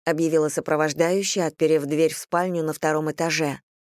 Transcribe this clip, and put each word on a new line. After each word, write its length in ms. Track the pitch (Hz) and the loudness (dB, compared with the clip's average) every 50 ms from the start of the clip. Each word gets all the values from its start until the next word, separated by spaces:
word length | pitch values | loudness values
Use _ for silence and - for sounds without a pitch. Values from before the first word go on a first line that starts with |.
| _ | _
объявила 440 | 165 160 156 165 160 160 160 151 151 | -2 0 0 0 2 2 2 2 2
сопровождающая, 960 | - - - - 156 151 156 156 143 156 170 170 185 196 196 - - 196 175 | -2 -4 -2 -2 0 0 0 0 0 0 0 2 2 0 -2 -2 -2 -2 -2
отперев 380 | 156 - - 160 156 160 156 143 | -2 0 0 2 2 4 2 2
дверь 280 | 139 151 151 160 - - | 0 0 2 2 2 0
в 40 | |
спальню 460 | - - - - 170 180 185 175 170 160 | -4 -6 -4 -2 -2 0 0 -2 -2 -4
на 100 | 156 156 | -4 -4
втором 360 | - - 156 156 156 156 156 | -2 -2 -2 0 0 -2 -4
этаже. 520 | 147 - 165 165 151 156 156 143 135 - _ _ _ _ _ | -4 -2 -2 -2 -2 -2 -2 -2 -4 -6 _ _ _ _ _